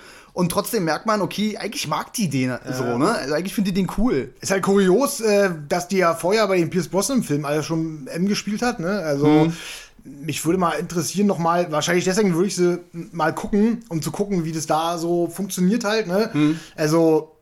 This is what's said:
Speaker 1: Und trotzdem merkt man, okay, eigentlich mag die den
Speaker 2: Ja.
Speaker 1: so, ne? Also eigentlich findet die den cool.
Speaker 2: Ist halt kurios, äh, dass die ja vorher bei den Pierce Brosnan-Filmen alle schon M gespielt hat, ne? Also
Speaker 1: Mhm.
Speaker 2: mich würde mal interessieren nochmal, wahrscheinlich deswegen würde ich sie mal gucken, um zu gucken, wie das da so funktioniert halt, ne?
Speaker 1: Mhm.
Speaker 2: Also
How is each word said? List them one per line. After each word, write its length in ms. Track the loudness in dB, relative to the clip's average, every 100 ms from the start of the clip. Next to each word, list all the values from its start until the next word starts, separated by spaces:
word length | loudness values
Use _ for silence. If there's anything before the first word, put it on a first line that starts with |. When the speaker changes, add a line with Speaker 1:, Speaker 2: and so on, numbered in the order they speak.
| -20 -20 -10
Speaker 1:
Und 180 | -2 0
trotzdem 320 | 0 -2 -2
merkt 220 | 0 -2 0
man, 160 | 0
okay, 340 | -2 -2 -4 -4
eigentlich 300 | -8 -8 -6
mag 240 | -6 -6
die 160 | -4 -2
den 200 | 0 -2
Speaker 2:
Ja. 100 | -4 -6
Speaker 1:
so, 240 | -6 -2 0
ne? 80 | 0 0
Also 180 | -2 -4
eigentlich 200 | -2 -2
findet 200 | -2 0
die 40 |
den 100 | -2 0
cool. 360 | 0 0 -4 -10
Speaker 2:
Ist 100 | -4
halt 100 | -2
kurios, 580 | 2 4 6 4 2 0
äh, 280 | 2 4 2 0 -4
dass 180 | -4 0
die 100 | 2
ja 140 | 2
vorher 320 | 2 0 2 2
bei 100 | 2
den 120 | 2
Pierce 200 | -2 -2
Brosnan-Filmen 560 | -2 0 0 0 -2 0
alle 180 | -2
schon 420 | -2 -4 -4 -8 -10
M 200 | -2 0
gespielt 340 | 0 -2 -2
hat, 180 | -2 -2
ne? 180 | -4 -2
Also 280 | -2 2 6 6 4
Speaker 1:
Mhm. 80 | 0 -10 -16 -18 -20 -20 -12
Speaker 2:
mich 220 | -8 -4 0
würde 140 | 0
mal 140 | 0
interessieren 520 | -2 -4 -4 -4 0 2
nochmal, 460 | 2 2 2 0
wahrscheinlich 340 | -2 0 0 2
deswegen 300 | 2 2 2
würde 120 | 0
ich 80 | 2
sie 220 | 0 0 -6 -14 -10
mal 220 | -2 -2
gucken, 500 | -2 -2 2 2 0 -4
um 140 | -4
zu 80 | -4
gucken, 340 | -4 -2 -2 -2
wie 60 |
das 160 | -4 -2
da 320 | 0 0 -2
so 280 | 0 0 0
funktioniert 540 | -4 -6 0 2 2
halt, 220 | 0 0 0
ne? 240 | 0 0
Speaker 1:
Mhm. 280 | 2 2 0 -6 -4
Speaker 2:
Also 560 | 2 4 6 4 0 _